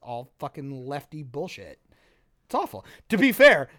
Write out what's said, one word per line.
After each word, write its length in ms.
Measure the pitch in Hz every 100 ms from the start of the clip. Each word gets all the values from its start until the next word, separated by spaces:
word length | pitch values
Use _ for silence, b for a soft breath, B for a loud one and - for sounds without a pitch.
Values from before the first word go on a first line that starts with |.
all 280 | 120 120 131 -
fucking 480 | 143 156 139 135 127
lefty 360 | 143 - 156
bullshit. 560 | 131 143 180 - 85 - _ b b b b _ -
It's 80 |
awful. 320 | 277 349 95 - B -
To 80 | 214
be 140 | 269
fair, 360 | 190 277 160 131